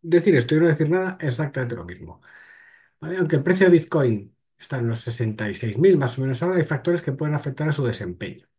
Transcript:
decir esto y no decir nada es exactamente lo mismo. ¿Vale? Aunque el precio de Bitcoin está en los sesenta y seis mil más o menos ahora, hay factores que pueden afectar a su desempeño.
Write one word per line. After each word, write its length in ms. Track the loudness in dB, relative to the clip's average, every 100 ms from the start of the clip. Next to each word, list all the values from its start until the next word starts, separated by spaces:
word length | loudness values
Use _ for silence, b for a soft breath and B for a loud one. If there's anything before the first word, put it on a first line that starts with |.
decir 360 | 2 2 4 4
esto 180 | 4
y 60 | 2
no 60 | 4
decir 220 | 2 0
nada 280 | 0 -2 -4
es 100 | -6
exactamente 440 | -4 -4 -4 -6
lo 100 | -8
mismo. 360 | -12 -16 -18 -20 b b b b b b b b
¿Vale? 160 | -8 -2
Aunque 180 | 0 2
el 60 |
precio 240 | 2 4 6
de 60 |
Bitcoin 640 | 6 4 0 0 0 -6 _ _ _
está 200 | -8 -4
en 100 | -4
los 120 | -4
sesenta 500 | -8 -4 -4 -4 -6
y 40 | -4
seis 200 | -6 2
mil 180 | 4 4
más 200 | 2 -2
o 40 |
menos 200 | -4 -2
ahora, 140 | 0 0
hay 80 |
factores 380 | 0 -2 0 -2
que 100 | -2
pueden 220 | -4 -2
afectar 340 | -4 -6 -4 -4
a 40 |
su 120 | -2
desempeño. 640 | -2 -4 -8 -8 -10 -12 _